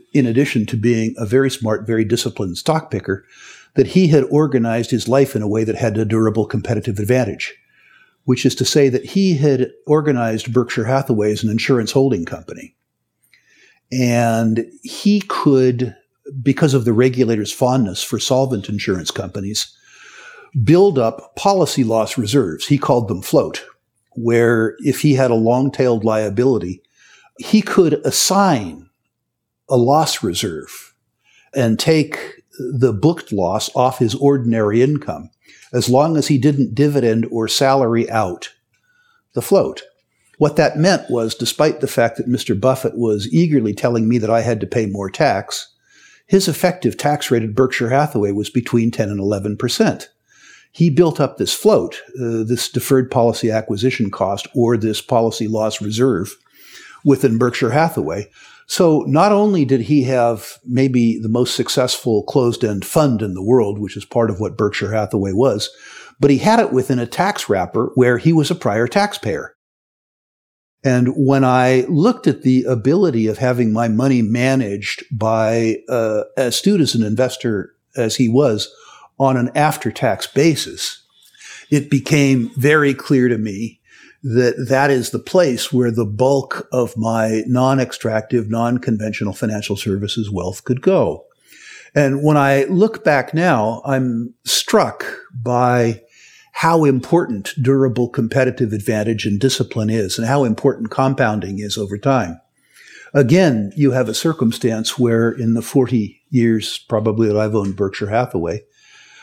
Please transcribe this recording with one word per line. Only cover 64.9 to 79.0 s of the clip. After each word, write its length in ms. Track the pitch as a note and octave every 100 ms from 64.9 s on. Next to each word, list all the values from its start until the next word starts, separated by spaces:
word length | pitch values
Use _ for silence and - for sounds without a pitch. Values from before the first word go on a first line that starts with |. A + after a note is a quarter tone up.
Hathaway 400 | A2 G#2 G#2+ G2
was, 360 | F#2+ C3 G#2 - - - - - -
but 120 | C#3+
he 80 | C3+
had 200 | D3 A3+
it 140 | A3
within 240 | C3 B2+ B2+
a 80 | A#2+
tax 420 | - F#3 G3+ -
wrapper 440 | G2 F2+ - A#2+
where 240 | - B2 A#2+
he 160 | D#3+
was 160 | E3 D3
a 60 | F3
prior 320 | A#2 G#2 A#2+
taxpayer. 680 | G3+ G3+ - A2 D2+ - _ _ _ _ _ _ _ _ _ _ _ _ _
And 260 | C#3 B2 B2 C#3
when 280 | C3+ C#3
I 420 | C3 B2+ B2+ C3 B2+
looked 360 | D#3 G3+ A#3+ -
at 160 | C3+
the 220 | C3 B2+
ability 640 | B2+ B2 G#2+ E3 F#3 A#2 A2
of 100 | G#2+
having 340 | B2+ B2 A#2
my 160 | G#2+ A#2
money 360 | A2 C3+ B2+
managed 800 | G#2+ A#2+ B2+ C3+ A2 G2+ G2+ - -
by, 640 | A2+ A2 A2 A2 A#2 A2+ A2 -
uh, 360 | B2 A2+ G#2+ - -
as 200 | B2+ -
astute 260 | - G3+
as 140 | C#3+ A#2
an 80 |
investor 720 | G#2+ G#2+ B2+ - B2 G#2 - _ _ -
as 200 | A2+ -
he 120 | B2
was, 460 | A#2+ C#3+ G#2+ - - - -